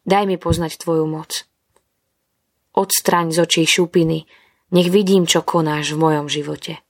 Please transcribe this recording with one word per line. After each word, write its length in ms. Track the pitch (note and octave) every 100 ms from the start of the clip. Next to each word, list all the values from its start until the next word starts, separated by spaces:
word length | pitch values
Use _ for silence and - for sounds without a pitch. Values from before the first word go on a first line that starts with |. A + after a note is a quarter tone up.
Daj 240 | - G3
mi 160 | G3 F3+
poznať 400 | E3+ E3 E3 -
tvoju 240 | - E3
moc. 400 | D#3 D#3 D#3 - - _ _ _ _ _ _ _ _ _ _ _ _
Odstraň 560 | - F#3+ - - F3+ E3
z 80 | D#3+
očí 320 | E3+ - D#3+
šupiny, 560 | - E3+ F3+ D#3+ D#3+ - _ _ _ _
nech 160 | F3 F3
vidím, 400 | G3 F#3+ G3 E3+
čo 160 | E3+
konáš 480 | - E3+ D#3 D3+ D3
v 80 | D3+
mojom 240 | D#3+ D3+
živote. 560 | D3 D3+ D3 D3+ - D#3+